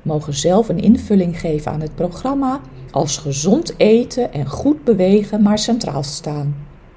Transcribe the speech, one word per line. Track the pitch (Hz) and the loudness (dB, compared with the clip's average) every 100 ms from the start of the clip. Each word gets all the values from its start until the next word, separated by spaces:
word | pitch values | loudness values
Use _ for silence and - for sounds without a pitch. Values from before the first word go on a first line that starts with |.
mogen | 156 151 151 | -4 -4 -4
zelf | 143 170 190 226 | -2 2 2 2
een | 175 | 2
invulling | 196 262 - 202 175 170 | 4 4 4 2 2 -2
geven | 170 151 - | -2 -2 -2
aan | 151 | -4
het | 156 | -6
programma, | - 180 - 262 277 262 277 - - - | -4 -4 -4 -4 -2 -2 -2 -8 -18 -6
als | 139 147 - | -2 -2 -4
gezond | 147 139 165 311 - - | -6 -2 2 2 0 2
eten | 214 226 262 254 - | 4 4 2 -4 -4
en | - 139 | -4 -6
goed | - 285 302 | -2 0 2
bewegen | 254 190 185 208 202 214 | 2 2 4 4 2 2
maar | 202 214 | 2 2
centraal | - 254 - 143 | 0 -2 -2 -6
staan. | 147 - 156 147 143 143 - - - | -6 -8 -8 -4 -4 -6 -12 -20 -20